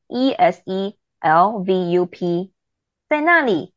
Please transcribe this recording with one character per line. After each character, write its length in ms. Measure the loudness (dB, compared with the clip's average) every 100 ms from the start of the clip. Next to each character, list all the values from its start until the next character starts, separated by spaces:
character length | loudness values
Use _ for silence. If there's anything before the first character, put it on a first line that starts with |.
| -10
E 240 | -2 -2
S 300 | 2 0 0 -6
E 300 | -6 -6 -10 _ _
L 380 | 0 2 2 0
V 320 | -2 -2 0
U 140 | 0 -2
P， 480 | -4 -4 -4 -6 _ _ _ _ _ -6
在 120 | -2
那 200 | 2 2
里 320 | 2 -2 -4